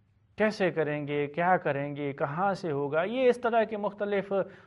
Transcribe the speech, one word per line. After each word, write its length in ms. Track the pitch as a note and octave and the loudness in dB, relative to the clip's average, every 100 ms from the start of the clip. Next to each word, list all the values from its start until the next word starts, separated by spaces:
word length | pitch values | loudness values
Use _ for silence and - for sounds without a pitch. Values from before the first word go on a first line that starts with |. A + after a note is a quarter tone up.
| _ _ _ - | _ _ _ 0
کیسے 360 | G#3+ G#3 F#3 | 0 2 0
کریں 360 | D#3 D3 D3 C#3+ | 2 0 0 -2
گے، 200 | D3 C#3+ | -2 -2
کیا 300 | D3 F3 F3+ | 0 2 4
کریں 380 | D#3+ C#3 C#3+ C#3+ | 2 -2 -2 -4
گے، 180 | C#3+ | -4
کہاں 400 | C#3 D#3 D3+ G3 | -2 -2 0 -2
سے 180 | F#3 F3+ | -2 -2
ہوگا، 320 | C#3 C#3+ D#3 | -2 0 0
یہ 260 | F#3+ B3 B3+ | 0 2 2
اس 120 | A#3+ | 4
طرح 220 | A#3 A#3 | 2 2
کے 140 | G#3+ A3 | 0 -2
مختلف 560 | G#3 G3+ G#3 G3+ F#3+ G3 F3+ - | -6 -4 -2 -2 0 -2 -2 -6